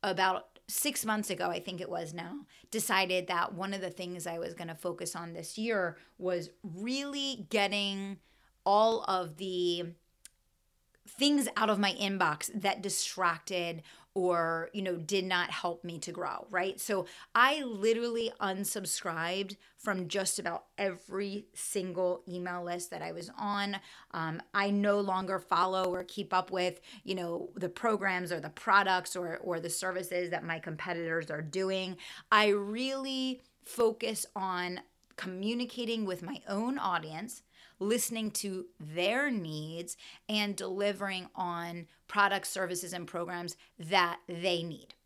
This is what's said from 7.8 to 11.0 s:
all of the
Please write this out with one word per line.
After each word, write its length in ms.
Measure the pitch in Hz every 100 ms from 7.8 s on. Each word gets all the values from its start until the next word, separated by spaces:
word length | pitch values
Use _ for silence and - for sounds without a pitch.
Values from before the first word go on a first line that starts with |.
| 202 196 196 196 _ _ _ _
all 400 | - 208 220 226 -
of 320 | 185 170 156
the 580 | 190 180 175 175 170 170 _ _ - _ _ _ _ _ _ _